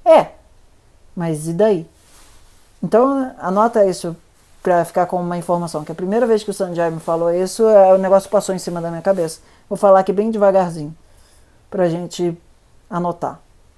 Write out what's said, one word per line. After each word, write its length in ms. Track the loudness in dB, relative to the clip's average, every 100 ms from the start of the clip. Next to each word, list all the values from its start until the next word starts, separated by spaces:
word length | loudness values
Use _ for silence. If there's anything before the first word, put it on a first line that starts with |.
| 4
É, 220 | 4 4 -6 _ _ _ _ _ _ _ -8
mas 320 | -6 -6 -4
e 60 |
daí? 360 | 0 2 0 -4 _ _ -20 -20 -20 -20 _ _ _
Então, 520 | 0 2 2 0 -4 -8
anota 440 | -4 0 2 2
isso 320 | 2 0 -8 -12 _ _ _ _
pra 240 | -2 0 0
ficar 220 | -2 -2
com 120 | -2
uma 160 | -4 -6
informação: 480 | -4 -4 -4 -8
que 80 | -10
a 40 | -8
primeira 320 | -4 0 0
vez 160 | 0
que 80 | -2
o 20 |
Sanjay 380 | -6 -6 -4 -4
me 80 | -4
falou 340 | -4 -2 0
isso, 340 | -2 -2 0 4
é, 240 | 6 6
o 40 | 4
negócio 320 | 4 2 2
passou 240 | -2 -2
em 60 | -6
cima 200 | -6 -8
da 100 | -8
minha 120 | -4
cabeça. 400 | -2 -2 -4 -8 _ _ -12
Vou 100 | 0
falar 240 | 4 4
aqui 120 | 4
bem 160 | -2 -2
devagarzinho, 640 | 0 2 2 0 -4 -12 -14 _ _ _ _ _ _ _
pra 180 | -2 -2
gente 480 | -2 -6 -6 -4 -6 _ _ _ _ -10
anotar, 500 | -6 -6 -6 -8 -10 _ _ _